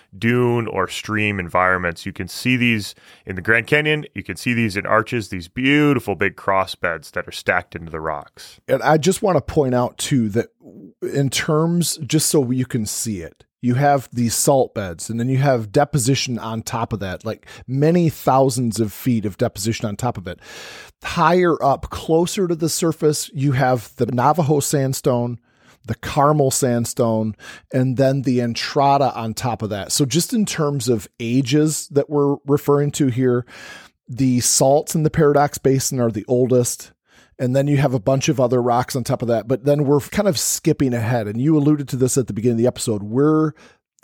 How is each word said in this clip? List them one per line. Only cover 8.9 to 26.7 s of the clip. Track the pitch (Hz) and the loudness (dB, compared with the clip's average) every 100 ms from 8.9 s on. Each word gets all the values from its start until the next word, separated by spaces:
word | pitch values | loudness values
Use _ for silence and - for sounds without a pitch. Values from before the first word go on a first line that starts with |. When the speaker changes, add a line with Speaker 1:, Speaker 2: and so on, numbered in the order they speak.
| 156 | 2
Speaker 2:
just | 151 185 | 2 0
want | 208 156 | 0 0
to | |
point | - 160 131 123 | 0 0 2 2
out | 123 - | 0 -4
too | - 135 110 | -2 0 0
that | 113 - _ - - - _ | -2 -4 _ -20 -20 -20 _
in | 180 123 135 | -6 -2 0
terms, | - - 151 165 170 156 - | -2 0 0 2 0 -2 -4
just | 135 156 - | -2 -2 2
so | 160 123 | 2 2
you | 127 127 | 0 -2
can | 120 107 | -4 -4
see | - 113 95 | -6 -6 -6
it, | 80 - _ _ | -8 -16 _ _
you | 123 | -2
have | 123 147 143 - | 2 4 2 0
these | 120 117 - | -2 -2 0
salt | - 139 - 113 | 2 2 2 -2
beds, | 95 85 - | -8 -8 -8
and | 113 | -4
then | 123 | 0
you | 131 | 2
have | 143 123 107 | 2 2 0
deposition | 143 143 143 113 135 131 117 | 0 2 0 2 0 0 -6
on | 113 113 | -6 -8
top | - 117 117 | -6 -6 -4
of | 107 | -4
that, | 95 90 110 | -6 -8 -8
like, | - - - - | -10 -12 -18 -6
many | 135 151 175 165 | 0 4 4 2
thousands | - - 131 135 131 120 107 | 0 2 4 4 2 -2 -2
of | 107 | -4
feet | - 131 117 101 | -2 -2 0 -2
of | - | -2
deposition | 117 - 107 107 110 | -4 -2 -4 -4 -4
on | 101 | -4
top | 123 113 | -6 -6
of | 90 | -10
it. | 87 - - - - - _ | -14 -16 -20 -18 -20 -20 _
Higher | - 175 160 180 175 143 | -8 0 4 4 4 2
up, | 139 131 - | 2 0 -4
closer | - - 165 175 - 175 | -8 0 2 2 0 -2
to | |
the | 165 160 | 0 -2
surface, | - 165 156 156 147 - | 0 -2 0 0 0 -4
you | 147 143 | -2 0
have | 131 127 127 - - | 2 2 0 -2 -4
the | 120 | -2
Navajo | 123 135 156 143 147 | 2 2 2 2 0
sandstone, | - 147 135 135 143 123 120 120 _ _ _ _ - | 0 0 -2 -2 0 0 -2 -6 _ _ _ _ -10
the | 113 | -10
Carmel | - 151 143 151 135 | -4 2 4 4 2
sandstone, | - 131 | 2 0